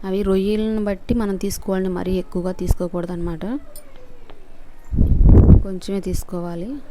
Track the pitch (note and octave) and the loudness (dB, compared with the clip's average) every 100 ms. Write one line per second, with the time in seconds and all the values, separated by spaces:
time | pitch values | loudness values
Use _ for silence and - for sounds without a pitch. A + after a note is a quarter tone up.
0 | G3 F#3+ G3 F#3+ G3 G#3+ A3 A3 G#3 F#3+ | -4 -4 0 0 0 -2 -2 -2 -4 -6
1 | - A#3 G#3 F#3+ G3 - - F#3+ F#3+ F3+ | -2 -2 -2 -4 -4 -6 -4 -2 -2 -4
2 | F3+ F#3 F3+ F3+ F3+ F#3 F3+ - F3+ F3 | -2 -4 -4 -6 -6 -6 -2 0 -2 -6
3 | F3 F3 E3+ E3 F3+ C#4 - - - - | -6 -6 -6 -6 -8 -8 -10 -16 -14 -16
4 | - - - - - - - - - - | -14 -14 -14 -14 -14 -14 -14 -14 -6 2
5 | - - - - - - G3 F#3 - G3 | 4 6 8 10 10 8 6 -6 -4 -4
6 | F#3 F3+ - F3+ F3 E3+ G3+ C#4+ - | -2 -6 -6 -8 -6 -8 -8 -10 -12